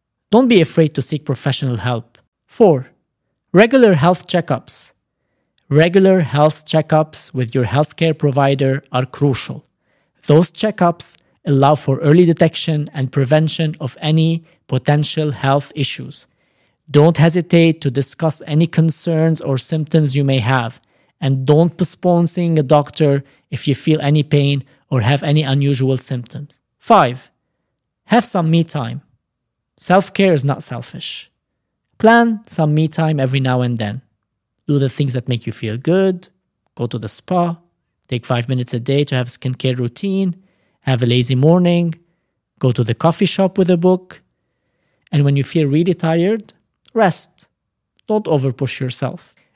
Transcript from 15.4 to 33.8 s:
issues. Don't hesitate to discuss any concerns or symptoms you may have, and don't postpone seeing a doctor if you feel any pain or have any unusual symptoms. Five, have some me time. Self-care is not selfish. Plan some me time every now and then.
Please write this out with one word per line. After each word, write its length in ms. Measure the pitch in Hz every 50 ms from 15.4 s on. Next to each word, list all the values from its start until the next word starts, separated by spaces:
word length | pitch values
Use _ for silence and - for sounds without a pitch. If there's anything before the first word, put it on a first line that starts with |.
| - 139 139 143 139 - -
issues. 500 | 156 139 - - - 127 127 135 - - _ _ _ _ _ _ _ _ _ _ _ _ _
Don't 280 | 139 147 147 165 165 -
hesitate 640 | 143 - 151 180 165 175 - 170 165 165 160 160
to 100 | - 143
discuss 500 | 120 139 131 - - - 165 160 151 - - -
any 200 | 147 151 170 165
concerns 760 | - - 160 160 156 - - 175 165 156 160 165 160 151
or 160 | - - 135 127
symptoms 580 | - - 165 156 151 - - 165 151 139 127
you 80 | 143 143
may 160 | 139 135 131
have, 400 | 107 120 135 127 117 113 - - _ _ _ _ _ _ _ _
and 260 | 180 135 135 131 131
don't 300 | 131 151 151 170 175 -
postpone 520 | - 185 - - - - 180 175 170 170 160
seeing 300 | - - 175 170 165 156
a 60 | 147 127 156 147
doctor 460 | 143 - - - 160 143 139 139 135 _ _ _ _ _
if 180 | - 123 - 151
you 80 | 135
feel 240 | - - - 156 147
any 220 | 143 143 147 151 143
pain 400 | 147 - 143 139 139 143 135 135 _ _ _ _ _
or 120 | 151 127
have 220 | 104 113 143 139 -
any 180 | 156 143 156
unusual 560 | 151 135 135 143 139 139 143 123 131 131 135 123
symptoms. 640 | - - 135 123 117 - - - 147 - _ _ _ _ _ _
Five, 540 | _ - 233 202 156 123 123 127 - _ _ _ _ _ _ _ _ _ _ _ _ _ _ _ _
have 180 | _ 214 240 -
some 260 | - - - 151 160
me 140 | 160 170 165
time. 380 | 165 - 151 123 113 120 139 - _ _ _ _ _ _ _ _ _ _ _ _ _ _
Self-care 580 | _ - - 180 196 196 - - - 196 190 170
is 120 | 143 127
not 180 | 143 135 - -
selfish. 640 | - 127 120 120 - - 180 - - - - - _ _ _ _ _ _ _ _ _ _ _ _ _ _ _
Plan 420 | - 220 233 233 233 233 226 208 -
some 280 | - - - 165 151 151
me 140 | 151 160 156
time 320 | - - 160 156 156 143
every 220 | 135 127 131 139
now 200 | 131 131 127 127
and 160 | 123 123 123
then. 240 | 113